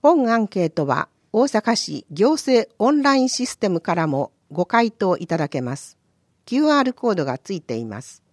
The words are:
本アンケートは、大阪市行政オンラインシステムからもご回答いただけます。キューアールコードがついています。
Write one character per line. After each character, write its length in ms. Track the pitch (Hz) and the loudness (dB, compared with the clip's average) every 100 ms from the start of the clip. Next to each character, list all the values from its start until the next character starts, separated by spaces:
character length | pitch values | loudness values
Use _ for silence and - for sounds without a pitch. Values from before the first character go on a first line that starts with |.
本 260 | 294 339 233 | 4 4 2
ア 80 | 226 | 0
ン 120 | 208 | 0
ケ 180 | 190 165 | -2 -2
ー 40 | |
ト 160 | - 139 | 0 0
は、 220 | 123 - _ _ | 0 -2 _ _
大 100 | 214 | 0
阪 340 | 277 214 233 233 | 2 0 0 -2
市 280 | - 147 - | -4 -10 -10
行 220 | 156 226 | 0 2
政 360 | 311 - 247 220 _ | 2 2 2 0 _
オ 120 | 233 | 2
ン 120 | 294 | 2
ラ 120 | 277 | 2
イ 80 | 269 | 2
ン 40 | 254 | 0
シ 180 | - 254 | -2 -6
ス 100 | - | -2
テ 120 | 208 | -2
ム 120 | 165 | -2
か 140 | - | -2
ら 120 | 170 160 | -2 0
も 260 | 139 - _ _ | -2 -4 _ _
ご 160 | 151 175 | -6 0
回 240 | 233 233 | 0 0
答 260 | _ 196 180 | _ -2 0
い 100 | 175 | -2
た 120 | 165 | -4
だ 100 | 147 | -2
け 120 | 143 | -4
ま 160 | 123 139 | -6 -8
す。 200 | - _ _ _ _ _ - | -12 _ _ _ _ _ -6
キ 140 | 247 | 0
ュ 60 | 302 | 2
ー 120 | 285 | 2
ア 20 | |
ー 40 | |
ル 100 | 262 | 0
コ 160 | - 240 | -2 -2
ー 40 | |
ド 100 | 185 | -2
が 140 | 139 127 | -2 -6
つ 140 | - | -8
い 80 | 190 | -10
て 160 | - 113 | -6 -8
い 80 | |
ま 180 | 113 104 | -8 -12
す。 200 | - - _ | -14 -20 _